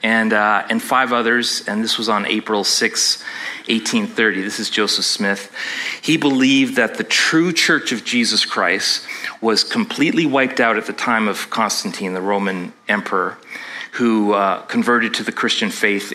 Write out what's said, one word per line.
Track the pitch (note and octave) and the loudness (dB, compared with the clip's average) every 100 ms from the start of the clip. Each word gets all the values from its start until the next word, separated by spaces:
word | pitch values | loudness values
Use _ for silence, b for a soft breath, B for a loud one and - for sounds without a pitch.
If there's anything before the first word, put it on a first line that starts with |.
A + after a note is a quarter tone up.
and, | A2 A2+ A2 | 0 2 4
uh, | G#2+ G#2 G2+ - | 4 4 2 0
and | A2+ | -4
five | - B2+ B2+ | 2 2 2
others, | A#2+ A#2 A#2+ A#2 - - | 2 2 2 0 -2 -4
and | G#2 | -2
this | A2+ - | -2 -2
was | A2+ | 0
on | G#2 G2+ | 0 0
April | G#2+ G#2 G#2 | -2 0 -2
sixth, | F#2+ - A2+ - - - B B B B - | 0 0 0 2 0 -2 B B B B -2
eighteen | A2+ - A#2 G2+ | -2 0 -2 -2
thirty. | - A2 F#2+ | 0 0 0
This | G2 A2 | -4 -6
is | G#2+ | -4
Joseph | - G#2 G2+ - | -2 0 0 -2
Smith. | - G2+ G2 - B B B B B | 0 -2 -2 -6 B B B B B
He | - D#3+ | 0 2
believed | D3 C3+ C3 C3+ C3 B2 | 2 4 4 4 4 2
that | A2 - | 0 -2
the | |
true | A2 - - D#3+ F3 | -2 0 2 2 2
Church | E3 - D#3 - | 2 2 2 0
of | A#2 | -4
Jesus | - B2 A2 G#2+ | 0 0 2 0
Christ | - - F2+ G2 - - B B B B | 0 0 2 2 0 -2 B B B B
was | A2+ G#2 | 2 2
completely | - A#3 G#3 - D#3 D#3 D#3 | 2 0 -2 0 2 2 2
wiped | C3+ B2+ - | 2 2 2
out | A#2 G#2+ | 2 2
at | - | -2
the | |
time | G#2 B2+ A2+ G#2+ | -4 0 2 0
of | F#2 - | -2 -4
Constantine, | - G#2+ - G2+ - F#2+ | -2 0 -2 -4 -6 -6
the | F#2 | -4
Roman | F#2+ G2+ G2 F#2+ F2+ - - | -2 0 0 -4 -8 -8 -4
emperor, | G#2 - F#2+ F#2 - B B B B B | -2 -2 -2 -2 -6 B B B B B
who, | - A#2+ A2+ G#2 | 0 2 4 4
uh, | G2+ G2 F#2 - | 2 2 0 -2
converted | A#2+ A#2 A#2+ A2+ | 0 2 2 0
to | - | -2
the | G#2+ | -4
Christian | - A#2 - G#2+ | -2 -2 0 -2
faith | - G#2+ G2+ - | 0 0 0 -4